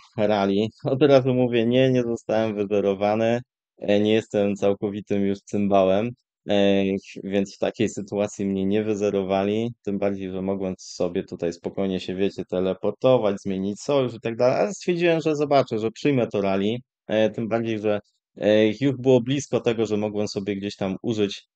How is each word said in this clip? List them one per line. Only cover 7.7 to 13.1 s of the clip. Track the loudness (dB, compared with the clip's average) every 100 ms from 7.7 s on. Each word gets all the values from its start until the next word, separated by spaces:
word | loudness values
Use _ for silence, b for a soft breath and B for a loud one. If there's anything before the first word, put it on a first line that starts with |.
| 0 -2
sytuacji | -4 -6 -4 -4 -4 -4
mnie | -2 0
nie | 0
wyzerowali. | -2 -2 0 0 0 0 0 -2 -4 -6
Tym | -6 -2
bardziej, | -2 -2 -6
że | -6
mogłem | -4 -4 -4 -8
sobie | -10 -4 -4 -4
tutaj | -6 -6 -6
spokojnie | -6 -8 -4 -2 -4
się, | -4
wiecie, | -4 -4 -4
teleportować, | -4 -2 -2 -2 -4 0 2